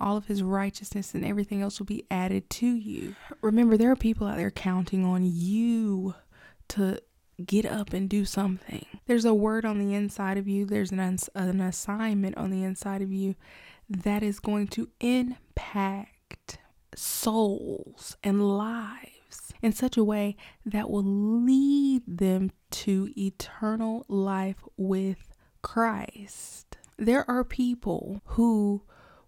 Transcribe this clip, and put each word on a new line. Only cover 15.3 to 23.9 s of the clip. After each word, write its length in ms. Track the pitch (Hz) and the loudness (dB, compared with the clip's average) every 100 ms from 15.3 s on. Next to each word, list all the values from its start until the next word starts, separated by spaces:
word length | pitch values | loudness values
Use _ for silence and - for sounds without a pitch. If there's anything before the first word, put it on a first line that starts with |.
| 247 _ - - 202 196 196 202 _ _ - - - _ _ _ | -4 _ -10 -6 -2 -2 -2 -10 _ _ -20 -18 -20 _ _ _
souls 1200 | - - - 226 220 208 202 - - - - - - | -10 -6 -2 0 2 2 0 -6 -10 -10 -16 -18 -6
and 340 | 202 202 202 196 | 0 2 2 2
lives 960 | 214 233 214 254 254 - _ - - - | -2 -6 -8 -12 -18 -20 _ -20 -20 -4
in 100 | 226 | -2
such 240 | - 254 233 | 0 0 2
a 80 | |
way 320 | 214 214 202 202 - - 220 | 2 2 -2 -4 -12 -14 -6
that 240 | 208 220 | -4 -2
will 140 | 202 | 0
lead 1000 | 196 196 208 233 247 262 277 285 277 262 - | 0 2 2 2 6 6 6 4 4 2 0
them 440 | 175 190 185 190 - _ | 0 2 2 0 -4 _
to 420 | - - 196 196 - | -8 0 0 0 -2
eternal 880 | 196 - - - 214 220 220 | -4 -4 -14 -6 -4 -2 -2